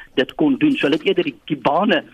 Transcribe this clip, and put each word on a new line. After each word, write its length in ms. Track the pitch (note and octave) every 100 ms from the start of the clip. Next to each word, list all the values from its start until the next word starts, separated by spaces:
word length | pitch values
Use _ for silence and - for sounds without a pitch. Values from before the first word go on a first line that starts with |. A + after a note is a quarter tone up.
| -
dit 220 | - - -
kon 220 | D3+ B2+
doen. 140 | D3
So 160 | C3+ C#3+
hulle 120 | D#3+
het 80 | G3
eerder 160 | F3+
die 160 | D#3+ - -
Kubane 580 | D3 C#3 D#3 G#3 D#3+ -